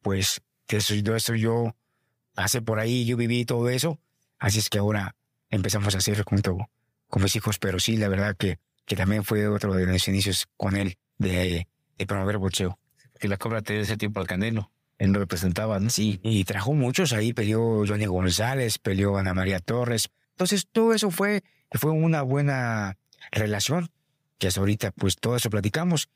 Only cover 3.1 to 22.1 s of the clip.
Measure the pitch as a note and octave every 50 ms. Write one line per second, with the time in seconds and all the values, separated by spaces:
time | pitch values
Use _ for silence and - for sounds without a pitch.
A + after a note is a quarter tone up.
3.1 | B2 A#2 A#2+ A2+ A#2+ A#2+ A#2+ A#2 B2+ A#2+ A#2+ B2 B2 C3 B2+ E3 D3+ - _ _
4.1 | _ _ _ _ _ _ - G2+ G2+ A2 G2+ - - G#2 G2+ G#2 G#2+ G#2 G2 F#2
5.1 | - _ _ _ _ _ _ _ - G2 F#2 - - G#2 G2+ G#2 G2+ F#2+ - -
6.1 | G#2 G2+ G2+ - G2+ G2 G2 G2 F#2 F2 A2 - _ _ _ _ _ _ _ _
7.1 | - G2+ F#2+ G2 - G#2+ - G#2+ G2+ - - G2 F2+ E2+ - - A2+ A2 G#2+ G2+
8.1 | F#2+ G2 G2+ G#2 G2 - - F#2+ E2 - _ _ _ _ _ - G2+ F#2 F#2 F#2+
9.1 | G#2 G#2+ G2+ - A2 G#2 G#2 G#2 G#2 G2+ - G#2 F#2+ F#2 F#2 F#2 F#2 F2+ - -
10.1 | F#2+ G2 G2 G2 F#2 - - _ _ _ G2+ G2 F#2+ G2 G2 F#2+ F#2+ _ _ _
11.1 | _ _ G2 F#2 F2+ F2+ F#2 F2+ F2 E2+ F2+ _ _ _ _ _ _ - G#2+ G2
12.1 | G2+ G2 F#2+ G2 G#2 G#2 F#2+ F#2+ - - G2 F2+ F#2 _ _ _ _ _ _ _
13.1 | _ - - G2+ G2 F#2+ - A2+ A2+ A2 G#2 - G#2 G#2+ G#2 F#2+ A2 G#2 G#2+ G#2
14.1 | G#2+ G2+ F#2 F2 F2+ F#2 G#2 A2+ A2+ A2 G2+ _ _ _ _ _ _ _ G2+ G2
15.1 | G2 G2+ G2 F2 F#2 F2 F#2+ F#2 E2+ - A2 A2 G#2+ F#2+ G2 A#2 - - G#2 G#2+
16.1 | G2 F#2 - A2 A2 G2+ F#2+ - G#2 G2 G2+ C3 D3 D3+ B2+ A#2+ B2+ - F#3 C3+
17.1 | A#2+ G#2+ G#2+ A#2 A#2 - G#2+ G2+ A2 A2+ A#2 A2+ A2 G#2+ G#2 G2 G#2 G#2 G#2+ G2+
18.1 | F2+ F2+ F#2 F#2 E2+ F2+ G#2+ A#2+ C3+ C3+ B2 A2+ - - _ - F#2+ F#2+ G2+ G2+
19.1 | G2 G2 F#2+ F#2+ F2+ F#2 F#2 F#2+ G2 F2+ F2+ - A#2 B2 B2 A#2+ A#2+ G#2+ - -
20.1 | _ _ _ _ _ - F#3 F3+ G#3 G3 - _ _ A3+ A3+ A3+ A3+ G#3+ A3 G3+
21.1 | E3 - G3 G3+ G#3 G3 - _ _ _ _ _ - - - D#3 D#3+ D#3 D#3+ E3